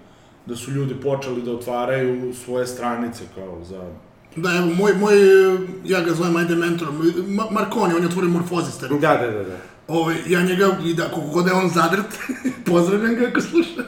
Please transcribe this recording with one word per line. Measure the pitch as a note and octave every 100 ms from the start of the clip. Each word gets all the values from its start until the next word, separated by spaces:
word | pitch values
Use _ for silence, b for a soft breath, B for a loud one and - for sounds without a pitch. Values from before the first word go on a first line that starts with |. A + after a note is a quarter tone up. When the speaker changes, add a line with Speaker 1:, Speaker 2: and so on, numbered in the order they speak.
| B B B B -
Speaker 1:
da | A#2
su | C3+
ljudi | C#3 C3 -
počeli | C#3 C3+ C3 B2
da | A#2+
otvaraju | A#2 B2 A#2+ B2 C3+ B2+ B2 B2+ B2
svoje | B2 B2 B2
stranice | - A#2+ A#2 A#2 A2 F#2 F#2+
kao | F#2+ E2+
za | F2 F#2+ F2+ D#2+ - _ -
Speaker 2:
Da, | E3 F3+
evo, | F3 F3
moj, | F3 G#3
moj, | F#3 G#3 G3+ G3 F#3+ F#3+ F#3 F3+ - E3
ja | F#3
ga | E3+
zovem, | D#3+ F3 E3+
ajde, | E3+ E3+
mentorom, | E3+ E3+ D3+ D3+ E3 F3 G3
Ma-, | G3+ A3
Marconi, | G#3 G3 A#3 F3+
on | E3+
je | E3+
otvorio | F3+ F3+
Morfozis, | E3+ - E3+ C#3 -
taj. | C3+
Speaker 3:
Da, | C#3+ D#3 C#3
da, | A#2+
da, | G#2
da. | F#2 F2+ B B -
Speaker 2:
Ovaj, | E3 E3 D#3+ D#3+
ja | F3+
njega, | F#3 F3+ G3 D#3+
i | E3
da, | E3 D3
koliko | E3 D3
god | F3 F3+
je |
on | F#3 F#3
zadrt, | E3+ E3 F#3+ G#3 - - C4
<laughs> | C4 - -
pozdravljam | F3 F3 G3+ A3+ A#3
ga | A#3+
ako | -
sluša. | - E4+ - -